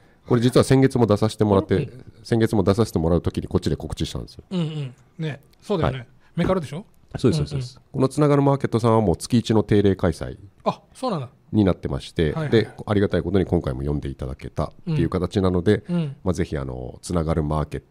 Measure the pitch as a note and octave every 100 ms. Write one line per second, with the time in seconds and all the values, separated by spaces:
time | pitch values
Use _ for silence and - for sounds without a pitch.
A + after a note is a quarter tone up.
0 | _ _ - B2 B2 B2+ - C3+ C3 B2+
1 | A2 G#2 A2 - G#2 G2 - F#2+ - -
2 | - - - A#2 A2+ A2 F2+ G2+ A2+ F#2
3 | D#2+ E2+ F#2 - - F#2 - D2 - -
4 | - - A1+ - - F#3 D#3 D#3 C3 B2
5 | _ - D#3 B2+ _ _ - G3 C#3 B2+
6 | A#2+ _ _ - E3+ F#3+ C#3 D3+ - _
7 | _ - B2+ D#3 C#3+ C#3 B2 - _ C3
8 | C3 D3 D3 C#3+ C#3 C#3 - A#2 A#2 A2+
9 | G#2 D#2+ - A#2+ - A2 G#2 G#2 G2+ F#2
10 | F#2 E2 B1+ C2 - _ - - _ -
11 | C4 F3+ B2 _ - A2 F#2+ E2+ D2+ C2+
12 | - - D#2+ G#2+ D3+ A2+ G#2 - - G2+
13 | G2 F2+ E2 F#2+ F2 F2 D2 B1+ C#2 D2
14 | C2+ C2 C2 C2+ - - D2 - - D#3
15 | E2 F#2 F2+ G#2 F#2+ F2+ F2+ G#2 - -
16 | D3 C#3 G2 F2 F2 D2+ C2+ B1+ B1 -
17 | - F2 D#2 D#2+ D2+ D2+ D2 C#2 -